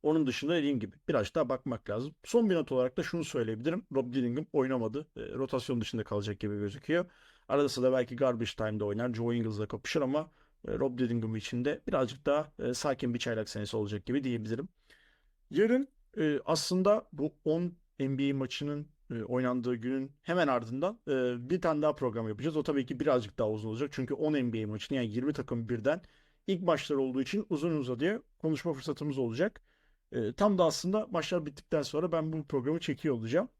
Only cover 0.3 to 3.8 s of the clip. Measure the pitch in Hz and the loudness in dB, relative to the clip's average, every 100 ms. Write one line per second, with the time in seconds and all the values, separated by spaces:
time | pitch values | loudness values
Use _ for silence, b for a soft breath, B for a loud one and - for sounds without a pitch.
0.3 | 120 143 170 143 131 101 - - 143 101 | 0 0 2 2 0 -4 -8 0 0 0
1.3 | 165 127 131 143 113 - 104 143 - - | 0 0 -2 -2 -6 -4 -6 -6 -12 0
2.3 | 240 220 170 139 127 127 151 160 170 151 | 2 4 2 2 2 2 0 -4 -4 -2
3.3 | 135 113 110 135 175 | -2 -2 0 -2 -2